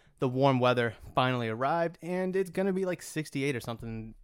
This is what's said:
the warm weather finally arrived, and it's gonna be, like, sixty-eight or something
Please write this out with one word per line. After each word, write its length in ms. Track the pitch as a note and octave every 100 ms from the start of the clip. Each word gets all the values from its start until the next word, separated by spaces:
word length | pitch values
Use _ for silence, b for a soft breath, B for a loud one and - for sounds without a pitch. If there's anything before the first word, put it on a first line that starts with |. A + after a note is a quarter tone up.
| b _
the 100 | C3
warm 320 | B2+ C#3 C3
weather 360 | B2 B2 A#2 - -
finally 360 | - B2+ B2+ A2+
arrived, 500 | A2+ C3+ E3+ E3+ F3
and 340 | E3 F3+ F#3 F#3
it's 140 | F#3+
gonna 240 | F3+ G3
be, 100 | F#3
like, 200 | F#3 F3
sixty-eight 520 | - D#3 D3+ C#3 C#3 B2
or 40 |
something 560 | - A2+ A#2 A2+ A2 -